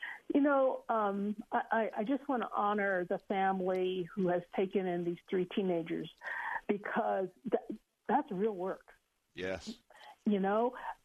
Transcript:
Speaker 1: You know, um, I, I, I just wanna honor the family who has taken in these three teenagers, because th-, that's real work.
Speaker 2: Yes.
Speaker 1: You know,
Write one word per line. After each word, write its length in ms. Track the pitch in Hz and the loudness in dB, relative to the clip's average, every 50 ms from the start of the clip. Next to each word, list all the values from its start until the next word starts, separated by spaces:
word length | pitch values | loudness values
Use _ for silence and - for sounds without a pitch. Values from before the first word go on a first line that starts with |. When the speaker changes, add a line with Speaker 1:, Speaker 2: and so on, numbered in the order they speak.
| - - - - - _ - | -12 -12 -12 -14 -12 _ 2
Speaker 1:
You 80 | 285 | 4
know, 440 | 277 294 285 269 269 262 - - - - | 4 6 6 6 4 4 2 0 -2 0
um, 480 | 233 220 214 202 196 202 196 208 208 208 - - - | 2 2 2 2 0 0 -2 -2 -4 -4 -8 -2 -2
I, 80 | 240 - - | -2 0 2
I, 200 | - 226 220 196 - - | 2 2 2 0 -2 -2
I 60 | 214 | 0
just 220 | 202 277 277 - - | 0 0 -2 0 -2
wanna 180 | 277 233 202 - - | -2 -2 -2 -2 -2
honor 480 | - 208 202 208 208 196 202 196 180 180 170 | 0 2 2 2 2 2 2 2 0 0 -2
the 80 | 202 185 - _ | -4 -6 -2 _
family 800 | 214 190 190 190 190 190 180 185 185 185 185 185 185 185 180 170 - | 0 2 2 2 2 2 2 0 2 2 2 0 0 -2 -4 -4 -2
who 120 | - 185 175 | 0 2 2
has 120 | 175 180 180 - - | 2 2 0 -2 -2
taken 300 | - 196 190 - 208 185 | -2 -2 2 2 0 0
in 180 | 185 175 175 175 | 2 0 0 0
these 140 | 170 175 - - - | -2 -2 -4 -6 -2
three 180 | - 185 180 180 - | 0 0 0 0 0
teenagers, 560 | - 196 185 175 170 165 170 170 165 160 165 - _ - - - - - - - - - | 0 2 2 2 0 0 -2 -4 -4 -6 -8 -12 _ -10 -8 -6 -6 -4 -4 -6 -6 -2
because 640 | - 208 196 208 - - - 220 214 202 196 190 180 - _ _ 233 | -2 -4 -4 -2 -4 -2 -2 0 0 0 0 -2 -4 -6 _ _ -2
th-, 280 | - - - - 220 - - _ _ _ _ - | -2 -2 -2 -4 -10 -12 -12 _ _ _ _ 0
that's 180 | 214 269 294 294 | 2 2 2 0
real 240 | 208 180 202 226 208 | -2 -2 0 -2 -2
work. 320 | 180 180 190 165 - - - - _ _ _ _ _ _ _ _ | -2 -4 -6 -6 -6 -10 -20 -20 _ _ _ _ _ _ _ _
Speaker 2:
Yes. 400 | - 90 92 95 92 - - 233 - _ _ - - - - - _ _ | -6 -4 -4 -4 -4 -6 -10 -12 -14 _ _ -20 -20 -20 -20 -20 _ _
Speaker 1:
You 160 | 220 208 196 | 0 0 2
know, 320 | 190 196 202 220 233 247 247 - - - - - _ | 2 2 2 2 2 0 -2 -4 -10 -10 -10 -6 _